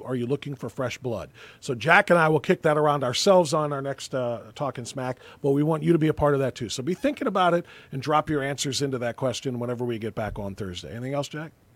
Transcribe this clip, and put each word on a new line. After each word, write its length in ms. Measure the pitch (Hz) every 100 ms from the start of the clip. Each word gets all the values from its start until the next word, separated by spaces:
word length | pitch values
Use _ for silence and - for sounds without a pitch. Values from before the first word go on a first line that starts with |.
| -
are 80 |
you 140 | 131 120
looking 260 | 143 147
for 160 | 139 120
fresh 300 | - 123 -
blood? 320 | 127 107 78 - - -
So 140 | -
Jack 380 | 120 127 180 202
and 80 | 175
I 80 | 160
will 140 | 151
kick 200 | - 175
that 140 | 160 151
around 260 | 151 143
ourselves 480 | 131 120 202 185 160
on 220 | 156 151
our 80 | 143
next, 320 | 135 135 -
uh, 280 | 135 123 113 107
Talking 320 | - 143 131 117
Smack, 320 | 135 127 127 - -
but 100 | 139
we 120 | 139
want 180 | 151 156
you 100 | 156
to 60 | 170
be 100 | 156
a 60 |
part 220 | - 147 143
of 40 |
that 120 | 135
too. 160 | - 110
So 140 | -
be 100 | 127
thinking 320 | 185 269 285 -
about 300 | 190 180 175
it 100 | - - -
and 80 | 139
drop 300 | 135 151 151
your 140 | 151
answers 400 | 135 139 143 120
into 160 | 139 131
that 160 | 117 113
question 420 | 131 117 139 123
whenever 260 | 120 120
we 140 | 123 113
get 160 | 110
back 240 | 101 104 101
on 160 | 101
Thursday. 380 | 98 98 87 76
Anything 240 | 113 127 143
else, 120 | 139
Jack? 240 | 151 160 - _